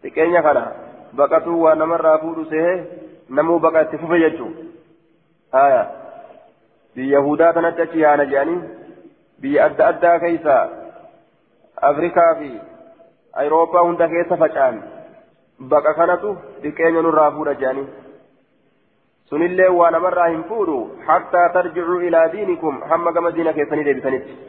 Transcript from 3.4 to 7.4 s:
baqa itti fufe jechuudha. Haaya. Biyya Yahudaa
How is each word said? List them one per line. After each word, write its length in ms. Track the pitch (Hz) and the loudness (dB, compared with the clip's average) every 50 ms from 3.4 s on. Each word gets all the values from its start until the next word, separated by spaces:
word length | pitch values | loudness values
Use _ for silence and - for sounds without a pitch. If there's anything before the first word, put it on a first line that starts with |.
| 156 165 170 170 | 0 2 2 2
baqa 200 | 160 165 160 160 | 2 2 4 4
itti 180 | 156 151 - 151 | 2 2 -2 -10
fufe 200 | 165 160 170 175 165 | -4 -2 0 2 2
jechuudha. 380 | 156 160 - 127 101 - - - - - - _ _ _ _ _ _ _ _ _ _ _ _ _ _ - | 2 0 -2 -12 -12 -14 -16 -18 -20 -20 -20 _ _ _ _ _ _ _ _ _ _ _ _ _ _ 2
Haaya. 300 | 131 139 143 135 120 104 - - - - - - - - - - - _ _ _ _ _ _ _ _ _ _ _ 127 | 2 4 4 4 2 0 -2 -8 -16 -18 -20 -20 -20 -20 -20 -20 -20 _ _ _ _ _ _ _ _ _ _ _ -10
Biyya 200 | 131 135 139 143 | -4 2 2 2
Yahudaa 340 | 139 143 147 151 | 2 2 0 2